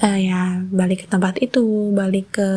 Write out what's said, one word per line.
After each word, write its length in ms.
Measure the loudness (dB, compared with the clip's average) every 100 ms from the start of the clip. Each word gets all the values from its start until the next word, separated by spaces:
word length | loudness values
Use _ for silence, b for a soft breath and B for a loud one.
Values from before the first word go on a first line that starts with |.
eh, 240 | 0 2 0
ya 320 | 0 0 -2 -2
balik 320 | 0 0 -2 -2
ke 20 |
tempat 280 | 0 0 -2
itu, 560 | -2 2 2 0 0
balik 400 | 0 0 -2 -2
ke 160 | -2 -2